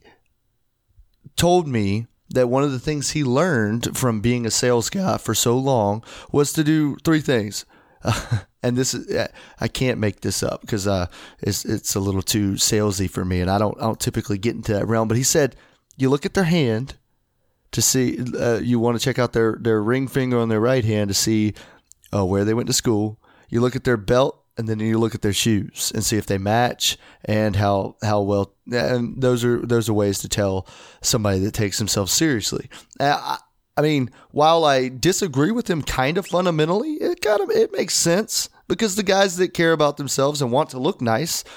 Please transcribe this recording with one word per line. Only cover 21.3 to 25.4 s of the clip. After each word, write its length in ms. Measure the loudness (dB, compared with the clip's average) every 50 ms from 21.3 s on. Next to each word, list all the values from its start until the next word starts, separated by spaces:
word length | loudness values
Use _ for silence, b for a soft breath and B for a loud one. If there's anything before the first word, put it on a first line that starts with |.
| 2 2 2 0 -2 B B B B B B B B _ _ -6 -2
uh, 80 | -2 0
where 220 | 2 2 0 2
they 80 | 2 0
went 140 | -2 -2 -2
to 60 | -2
school. 460 | -2 0 0 0 0 0 -4 -6 -10 b b b b b b
You 120 | -2 0
look 140 | 0 0 0
at 80 | -2 0
their 140 | 0 0 0
belt, 440 | 0 0 2 2 2 0 -2 _ _ _ _ -8
and 120 | -6 -4
then 100 | -4 -2
you 200 | 0 0 2 2
look 160 | 2 0 -2
at 80 | -2 -2
their 100 | -2 0
shoes 580 | 0